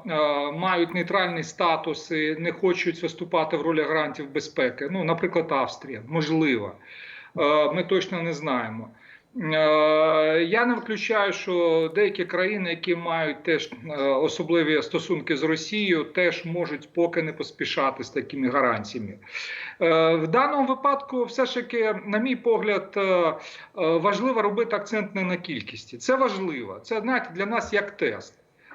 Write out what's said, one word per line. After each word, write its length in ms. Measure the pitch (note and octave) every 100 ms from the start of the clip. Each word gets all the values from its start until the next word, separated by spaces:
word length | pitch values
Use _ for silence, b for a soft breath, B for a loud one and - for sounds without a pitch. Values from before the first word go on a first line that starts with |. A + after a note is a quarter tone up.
| G#3
е, 120 | D#3 D3+ C#3+ C#3+
мають 420 | D#3 F#3 F3+ E3+
нейтральний 500 | F3 E3+ F#3+ F3+ E3+
статус 680 | D#3+ - F3 D#3 E3 D3+ -
і 240 | D#3+ D3+ D#3
не 120 | E3+
хочуть 520 | E3 F#3 F3 F3 E3
виступати 540 | D#3+ - E3+ E3+ D#3 D#3+
в 40 |
ролі 200 | D#3 D#3
гарантів 500 | C#3+ D#3 D3 C#3 C#3
безпеки. 560 | C#3+ - - B2+ - -
Ну, 120 | F#3+
наприклад, 480 | D#3+ E3 F3 F3 D#3+
Австрія, 500 | C#3 A#2+ - C3+ B2 A#2
можливо. 640 | E3 D3+ D#3+ D#3 A#2 G2 - B B B B B -
Е, 320 | D3 D3+ D3
ми 120 | E3+
точно 400 | F3+ F#3+ - F3+
не 100 | E3
знаємо. 560 | D3 D3+ B2+ A2+ A2+ G#2+ B B B B C4 D#3
Е, 880 | D#3 D#3 D#3 D#3 D#3 D#3 D#3 D#3 D#3+
я 220 | E3+ G#3+ B3
не 80 |
виключаю, 600 | A3+ - G#3 - A3 G3
що 580 | - - F3+ E3+ E3 D#3+ F#3
деякі 300 | G3+ G3+ E3+
країни, 440 | F3+ F#3 G#3 F3+
які 260 | E3+ F3+ E3+
мають 480 | E3+ E3 D#3 D3
теж, 280 | - D#3 - B2 D#3+
е, 140 | D3
особливі 760 | C#3 C3+ D3+ - D#3+ E3+ D3+ D3+
стосунки 560 | - E3 E3 E3 C#3 C#3+
з 60 |
Росією, 600 | D#3 D#3+ - G#3+ G3+ E3
теж 420 | D3+ - F3 E3+ E3
можуть 480 | E3+ E3 D3 -
поки 280 | - E3+ E3+
не 120 | D#3+
поспішати 720 | D#3 C#3 - C#3 - C3+ C3
з 60 | A#2
такими 400 | C#3+ - C#3 B2+
гарантіями. 640 | C#3 B2 A2 G#2 A#2+ G2+ - B B B B B B
Е, 340 | E3 D#3+ D#3+ E3
в 120 | D#3+
даному 400 | A#3 C#4 D4 C4
випадку, 560 | C4 C#4 C4+ - B3+
все 220 | A#3+ - B3
ж 80 |
таки, 420 | B3+ A#3+ A#3 A3 G3 G3+
на 120 | G#3+
мій 180 | C4 B3
погляд, 580 | A#3+ G#3+ G#3 G3 F#3+ G#3
е, 40 |
е, 340 | G3 F3+ E3 - B B B -
важливо 680 | D#3+ E3 F#3+ G3 B3+ A3+
робити 340 | G#3 G3+ A3+ G#3
акцент 400 | - G#3+ G3 G3
не 80 |
на 140 | F3+ F3
кількості. 600 | F3 C3 - A2+ - A#2+
Це 180 | - B3+
важливо. 640 | B3 G3 F#3 C#3 G#2 F#2+
Це, 180 | - A3
знаєте, 280 | A3 B3+ - E3+
для 100 | G3+
нас 280 | A3+ A3
як 180 | G#3 G3+
тест. 420 | - C#3+ G2+ - _ _ _ B